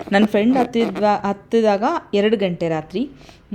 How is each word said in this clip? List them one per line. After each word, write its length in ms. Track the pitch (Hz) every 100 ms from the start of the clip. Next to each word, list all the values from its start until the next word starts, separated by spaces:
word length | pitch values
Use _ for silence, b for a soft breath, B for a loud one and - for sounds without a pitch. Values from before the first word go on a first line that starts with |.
| -
ನನ್ನ 140 | 196 214
ಫ್ರೆಂಡ್ 320 | 208 226 262
ಹತ್ತಿದ್ವ-, 680 | 240 233 214 190 208 202 196
ಹತ್ತಿದಾಗ 560 | 202 - 226 220 196 254 339 -
ಎರಡು 220 | 202 214 220
ಗಂಟೆ 320 | 190 170 170
ರಾತ್ರಿ. 420 | 160 156 196 277 B B B _